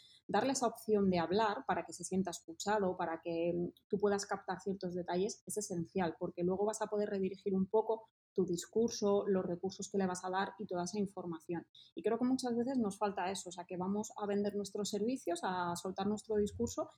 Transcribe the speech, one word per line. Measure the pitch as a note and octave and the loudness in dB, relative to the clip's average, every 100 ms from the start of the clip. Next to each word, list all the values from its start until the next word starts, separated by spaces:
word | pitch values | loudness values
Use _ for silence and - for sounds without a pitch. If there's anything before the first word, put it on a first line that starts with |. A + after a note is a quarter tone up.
| - - - | -20 -20 0
darle | G3 B3+ | 2 2
esa | C4 A#3 | 2 0
opción | - - G#3 G3 | -2 2 4 6
de | F3 | 4
hablar | E3 G3 A3 A3+ - | 2 2 2 0 0
para | F3 | -2
que | E3+ | -2
se | E3 | -10
sienta | F3 F#3+ F#3 | -2 0 0
escuchado, | F3 - E3 G3+ G#3+ F#3 F3+ | -4 -12 -6 0 2 2 0
para | E3 E3 | -2 -4
que, | F3 E3 E3+ | -2 0 0
mm, | F3 F3 - _ | 0 -2 -6 _
tú | G3+ | 0
puedas | G3+ G3+ | 2 2
captar | - G3 - F3+ | 0 -6 -4 -6
ciertos | G3+ F#3+ F3+ | -4 -4 -4
detalles, | F3 F3 F3+ G#3+ - - | -4 -2 0 0 -2 -8
es | G#3+ | -6
esencial, | G#3 F3 E3 F#3+ E3+ - | -4 -4 -2 0 -2 -2
porque | F3 F3 | -6 -2
luego | F3 F#3 | 0 2
vas | G#3 G#3+ | 0 0
a | G#3 | -2
poder | G#3 G#3 | 0 0
redirigir | G3+ F#3+ G3 G3+ | 0 -2 -2 0
un | F#3+ F#3+ | 2 4
poco | A3 A3 A3 - _ _ | 4 4 -2 -4 _ _
tu | - F3 | 0 0
discurso, | F3 - A3 A#3 - G3+ G3+ G3+ | 0 0 2 2 2 4 4 4
los | F#3+ | 2
recursos | F#3 F3 F#3+ - G3 | 2 -2 -4 -6 -4
que | G3 | 0
le | F#3 | 0
vas | F3+ | 0
a | F#3 | -2
dar | F#3 G3+ - | 0 -2 -4
y | G#3 | -4
toda | F3+ | -2
esa | F3 G#3+ | -2 -2
información. | F#3+ - F3+ E3 - E3+ - - - - | -2 -4 -6 -8 -4 -6 -6 -18 -14 -4
Y | |
creo | G#3+ A3+ | 0 2
que | |
muchas | B3 C4 B3 A#3 | 2 2 2 0
veces | A#3+ C4+ | 2 2
nos | G3+ - | 0 0
falta | G#3 G3 F3+ | -2 0 -2
eso, | G3 F3+ | -4 -8
o | |
sea, | F3 | -12
que | F3 F3+ | -8 -2
vamos | F#3+ G#3 G#3+ - | 0 0 -2 -4
a | G#3 | -2
vender | G3+ G3+ | 0 0
nuestros | G3+ G3 G#3 G3+ | -2 -4 -4 -4
servicios, | G3+ A3 C4 - E4+ | 0 0 0 -2 -2
a | G3+ F3+ F3 | -2 0 -2
soltar | F3 F#3+ F#3+ G3 | -2 -4 -2 -2
nuestro | G#3+ - G#3+ | -2 0 0
discurso | G3+ - A#3 - - | 0 0 -4 -2 -6